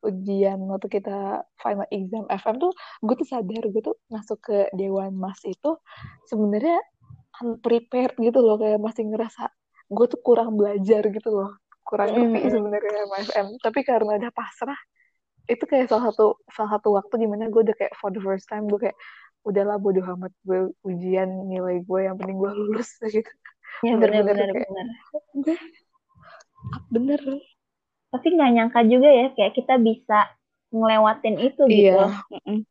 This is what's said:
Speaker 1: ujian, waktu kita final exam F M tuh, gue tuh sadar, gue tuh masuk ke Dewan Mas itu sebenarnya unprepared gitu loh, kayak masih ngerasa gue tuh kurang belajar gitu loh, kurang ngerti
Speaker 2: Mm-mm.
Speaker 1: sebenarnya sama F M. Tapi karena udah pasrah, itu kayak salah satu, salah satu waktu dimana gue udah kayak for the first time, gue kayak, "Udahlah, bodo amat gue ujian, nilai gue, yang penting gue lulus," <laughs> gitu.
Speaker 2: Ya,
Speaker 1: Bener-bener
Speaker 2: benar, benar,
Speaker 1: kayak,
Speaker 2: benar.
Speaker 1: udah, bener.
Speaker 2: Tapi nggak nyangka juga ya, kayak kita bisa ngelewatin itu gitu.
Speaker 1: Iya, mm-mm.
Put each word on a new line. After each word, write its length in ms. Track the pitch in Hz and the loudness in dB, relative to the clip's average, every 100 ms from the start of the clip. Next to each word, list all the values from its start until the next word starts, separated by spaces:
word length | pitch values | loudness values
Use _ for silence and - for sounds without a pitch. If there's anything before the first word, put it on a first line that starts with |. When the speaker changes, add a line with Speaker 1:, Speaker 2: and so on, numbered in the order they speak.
Speaker 1:
ujian, 560 | 220 190 190 196 196 196 190 | -6 -6 -4 0 0 0 -6
waktu 240 | 190 196 | -8 -6
kita 560 | 202 196 196 196 214 - _ | -6 -6 -8 -6 -8 -10 _
final 240 | - 202 196 | -6 -4 -4
exam 320 | 208 185 220 202 | -6 -6 -8 -6
F 140 | 196 - | -6 -4
M 80 | 233 | -2
tuh, 160 | 349 370 - - 214 | -2 -4 -14 -8 -2
gue 100 | 247 | -2
tuh 60 | 311 | -2
sadar, 340 | 254 190 220 226 | -6 -6 -6 -4
gue 120 | 202 214 | -4 -6
tuh 120 | - _ | -10 _
masuk 280 | 220 214 214 | -14 -10 -12
ke 160 | - 208 196 | -4 0 0
Dewan 400 | 190 196 190 196 | -2 -4 -4 -4
Mas 240 | 190 185 190 - | -8 -10 -10 -12
itu 320 | 185 285 320 _ - - - _ | -6 -4 -6 _ -20 -20 -20 _
sebenarnya 560 | 214 214 208 285 339 - _ _ - _ - | -2 0 0 0 0 -2 _ _ -20 _ -12
unprepared 760 | 240 226 240 233 233 254 254 - | -8 -6 0 0 0 -2 -2 0
gitu 240 | 233 254 | 2 4
loh, 160 | 233 214 | 4 4
kayak 240 | 214 214 | 2 0
masih 240 | 214 226 220 | -2 -6 -6
ngerasa 400 | 214 226 - - _ _ _ _ | -4 -8 -8 -12 _ _ _ _
gue 120 | 202 226 | 0 0
tuh 120 | - - | 0 2
kurang 320 | 233 226 214 | 2 2 0
belajar 480 | 202 202 190 220 214 | 0 0 2 2 2
gitu 240 | 208 226 | -2 -4
loh, 280 | 208 196 - _ _ - | -4 -4 -10 _ _ -8
kurang 320 | 208 208 220 | -2 0 2
ngerti 320 | 240 226 - | 2 2 0
Speaker 2:
Mm-mm. 40 | |
Speaker 1:
sebenarnya 380 | 220 208 208 214 208 202 | 0 -2 -2 -4 -6 -6
sama 100 | 196 | -8
F 100 | 208 220 | -4 -4
M. 100 | 196 233 | -4 -4
Tapi 180 | 240 233 269 | -4 -2 0
karena 260 | 233 214 208 | 0 0 -2
udah 140 | 240 | -4
pasrah, 460 | - 226 - 254 285 - _ _ _ _ _ _ | -10 -12 -10 -10 -10 -16 _ _ _ _ _ _
itu 180 | 233 - | -4 0
kayak 160 | 277 254 | 0 2
salah 240 | 226 240 | 0 0
satu, 320 | 208 214 - _ | 2 2 2 _
salah 320 | - 208 208 | -8 -4 -2
satu 160 | 214 202 | 0 0
waktu 160 | 196 233 | 0 -4
dimana 280 | 220 208 226 | -2 -4 0
gue 80 | 220 | 2
udah 140 | 214 214 | 2 0
kayak 160 | - - | -4 -6
for 80 | 208 | -8
the 120 | 196 | -6
first 280 | 190 190 _ | -4 -6 _
time, 160 | 214 214 | -8 -4
gue 120 | 208 | -2
kayak, 200 | 208 - - - - _ - | -2 -6 -18 -20 -20 _ -4
"Udahlah, 320 | 202 202 208 | 0 0 0
bodo 240 | 202 190 | 0 0
amat 320 | 180 180 185 _ 190 | -2 -8 -12 _ -4
gue 240 | 185 185 - | -2 -2 -6
ujian, 680 | 196 180 185 185 190 185 190 | -10 -6 -2 -2 -2 -6 -8
nilai 320 | 185 180 180 180 | -6 -4 -4 -2
gue, 140 | 185 190 | -2 -2
yang 80 | 190 | -4
penting 200 | 190 190 | -8 -4
gue 100 | 196 202 | -4 -4
lulus," 320 | 208 220 240 - | -4 -4 -6 -8
<laughs> 40 | 220 | -4
gitu. 240 | 214 - - - _ - - 233 | -4 -4 -14 -20 _ -20 -6 0
Speaker 2:
Ya, 120 | 226 | 2
Speaker 1:
Bener-bener 240 | 220 214 202 | 4 4 2
Speaker 2:
benar, 240 | 202 202 | 2 0
benar, 0 | |
Speaker 1:
kayak, 160 | 190 - | -2 -6
Speaker 2:
benar. 180 | 190 233 233 _ 302 _ 277 | -8 -10 -14 _ -14 _ -6
Speaker 1:
udah, 220 | 285 330 330 _ _ _ _ _ - - _ _ - - - | -4 -4 -8 _ _ _ _ _ -20 -20 _ _ -14 -14 -4
bener. 320 | 233 262 294 277 277 - _ _ _ _ _ _ | -4 0 -2 -4 -10 -12 _ _ _ _ _ _
Speaker 2:
Tapi 160 | 254 330 | -4 0
nggak 240 | 339 269 | 4 4
nyangka 280 | 233 226 233 226 | 4 4 4 6
juga 160 | 247 285 | 8 8
ya, 240 | 262 262 | 8 6
kayak 240 | 262 202 - | 2 0 0
kita 240 | 247 262 | 2 4
bisa 480 | 226 226 _ 208 - _ _ _ _ 220 | 4 0 _ 2 2 _ _ _ _ -2
ngelewatin 640 | 220 220 214 220 226 214 | 2 4 4 2 -2 0
itu 240 | 247 - | -2 4
gitu. 320 | 277 214 196 185 | 4 8 8 8
Speaker 1:
Iya, 160 | 196 202 - | 4 0 -12
mm-mm. 300 | 196 - 214 220 | -16 -6 -6 -6